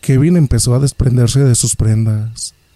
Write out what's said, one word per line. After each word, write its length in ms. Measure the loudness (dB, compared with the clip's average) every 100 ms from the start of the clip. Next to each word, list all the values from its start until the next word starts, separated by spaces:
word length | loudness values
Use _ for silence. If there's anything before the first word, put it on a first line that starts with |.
Kevin 360 | 0 0 2 2
empezó 380 | 2 0 0
a 40 | 0
desprenderse 600 | -2 -2 0 2 0 2
de 160 | 2 2
sus 180 | -2
prendas. 800 | -2 0 0 0 -4 -6 -10 -16 _ _